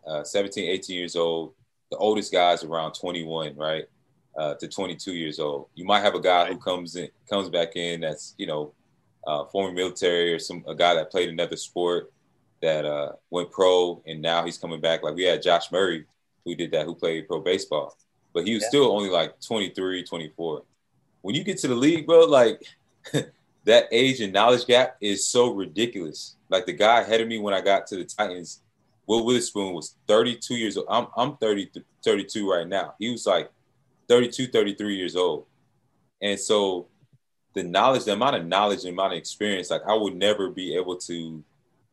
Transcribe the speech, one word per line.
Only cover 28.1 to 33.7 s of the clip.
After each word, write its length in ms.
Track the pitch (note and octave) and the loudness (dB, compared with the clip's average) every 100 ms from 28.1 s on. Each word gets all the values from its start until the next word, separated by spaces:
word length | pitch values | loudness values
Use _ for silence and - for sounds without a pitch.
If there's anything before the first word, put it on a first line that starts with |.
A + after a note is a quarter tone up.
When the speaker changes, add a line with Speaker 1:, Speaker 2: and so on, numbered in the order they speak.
| - G#2 F2+ E2 - _ _ _ _ - | -4 -4 -6 -12 -18 _ _ _ _ -2
Speaker 1:
Will 180 | A2 | 0
Witherspoon 500 | A#2 B2 A#2 G2+ F#2+ | 2 2 0 -4 -6
was 220 | F2 D#2 - - | -6 -10 -8 2
thirty-two 460 | G#2+ A#2 A#2 - | 4 4 -2 -6
years 220 | B2 A2 F#2+ | -4 -4 -4
old. 100 | - | -2
I'm, 200 | G#2+ A2+ - | -2 -2 -2
I'm 200 | B2+ D3 | -2 -2
thirty, 340 | A2 G#2 F#2 - - _ | -2 -2 -4 -12 -20 _
thirty-two 460 | - G#2 G2 A2+ G2 | 0 0 -2 -4 0
right 160 | F2+ E2+ | 0 0
now. 280 | F#2+ D#2+ - | -4 -4 -6
He 120 | A2 | -8
was, 160 | A#2 - | -4 0
like, 240 | F2+ - _ _ | 0 -2 _ _